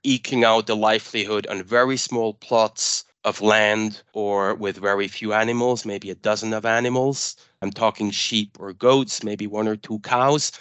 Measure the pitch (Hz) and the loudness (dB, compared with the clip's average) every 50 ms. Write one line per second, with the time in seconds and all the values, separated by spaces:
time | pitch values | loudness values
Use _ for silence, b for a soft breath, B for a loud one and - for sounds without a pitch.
0 | - 143 131 120 - - 139 120 117 113 113 113 107 113 110 107 107 110 110 107 | 0 0 0 0 0 -2 2 4 6 6 6 4 2 0 0 2 2 2 2 2
1 | - - - 113 98 104 107 104 98 - 104 95 92 95 117 120 127 131 135 123 | -2 -4 -6 -4 -2 -2 -2 -4 -4 -4 -6 -8 -4 0 2 2 2 2 0 -2
2 | - - 123 117 113 110 101 _ - - 123 113 110 107 - - - - - - | -4 -4 -2 -2 -2 -2 -4 _ -4 0 2 2 2 2 0 -4 -4 -4 -4 -4
3 | - _ _ _ - 107 101 - 104 107 107 110 107 104 107 110 110 107 104 - | -8 _ _ _ -4 -4 -2 0 2 4 4 6 4 4 2 2 0 -4 -6 -10
4 | - _ - 110 104 101 101 98 98 98 104 - 104 98 92 92 95 98 101 101 | -16 _ -6 -4 -2 0 0 0 0 0 -2 -2 -4 -6 -4 -2 0 0 0 0
5 | 101 98 - - 110 107 104 110 110 117 120 120 120 123 123 117 - 107 101 98 | -2 -4 -6 -8 -4 0 0 2 2 2 2 0 2 0 0 -2 -4 -6 -8 -8
6 | - 98 90 - - 110 107 107 113 110 110 107 107 113 113 117 120 139 127 127 | -8 -10 -10 -4 -2 -2 -2 -2 -2 -4 -4 -2 0 0 2 2 2 0 0 2
7 | 131 139 135 - - - - b b b b b 98 98 98 101 113 107 - - | 0 0 0 -2 -6 -8 -10 b b b b b -8 -8 -2 0 0 0 0 0
8 | 107 101 101 - - - 120 113 104 101 - - 98 98 90 95 120 127 135 139 | -2 -4 -2 -4 -4 -2 0 -2 -2 -4 -8 -14 -14 -14 -4 2 4 4 6 4
9 | 127 107 - - 113 104 104 98 104 101 104 107 110 107 107 104 - - 110 104 | 4 0 -4 -6 -6 -6 -4 -4 -6 -4 -2 -2 0 0 -2 -4 -6 -8 -8 -8
10 | - - 123 123 131 139 147 151 - - - B | -4 -2 0 2 2 2 2 2 0 -4 -8 B